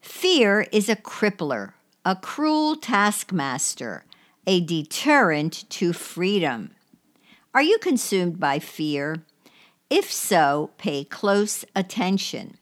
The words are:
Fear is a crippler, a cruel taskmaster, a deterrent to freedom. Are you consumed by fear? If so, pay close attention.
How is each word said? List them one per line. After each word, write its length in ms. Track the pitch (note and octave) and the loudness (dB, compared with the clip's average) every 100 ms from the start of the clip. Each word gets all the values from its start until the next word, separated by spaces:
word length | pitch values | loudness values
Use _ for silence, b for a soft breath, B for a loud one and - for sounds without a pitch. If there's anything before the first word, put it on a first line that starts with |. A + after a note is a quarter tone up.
Fear 640 | - - F#4 F4 G#3+ G3+ - | -18 -4 2 4 4 4 2
is 180 | G#3+ G3+ | 0 0
a 60 | |
crippler, 760 | G#3+ - - G#3+ G3 D3+ A#2+ G2 _ _ _ | -2 -4 -2 -2 0 -4 -4 -6 _ _ _
a 100 | F3+ | -2
cruel 640 | F#3 - - D4+ D#4 D4+ D#4 | -2 -6 -4 0 2 0 -2
taskmaster, 1300 | - A3 G#3 G#3 - F#3 C#3 C3 - - A#2+ F#2 _ b b b - | -2 2 2 0 -4 -4 -2 -2 -4 -6 -10 -10 _ b b b 0
a 140 | F#3 | 2
deterrent 1080 | D#3+ E3 D3+ - C#4+ C#4+ G#3 D3+ D#3 - - | 2 -2 -4 -4 4 4 6 2 -2 -4 -14
to 220 | - F3 | -2 -2
freedom. 800 | E3+ - - F#3 G3+ D#3+ A#2+ F2 _ _ _ _ _ b b b | -2 -8 -4 0 2 0 -2 -8 _ _ _ _ _ b b b
Are 100 | C4 | 2
you 140 | D4+ A4 | 4 2
consumed 600 | F#4+ C4 - F#3+ F3 E3+ | 2 -2 0 0 0 0
by 220 | D3+ C#3+ | 0 -2
fear? 640 | - - D#3 D3 C#3+ D#3+ - _ b b b b _ | -4 -6 -4 -2 -4 -6 -12 _ b b b b _
If 220 | D#4+ G4 | 0 0
so, 580 | - - F3+ D3 D3 D#3 _ | -6 2 4 4 2 -2 _
pay 240 | F#3+ C#3+ | -6 -4
close 640 | C#3+ - G#3 G3+ G#3 - - | -6 -4 0 2 2 -4 -6
attention. 840 | - F#3 - F#3 F#3+ - B2 - - | -4 -4 -2 0 0 -2 -10 -14 -20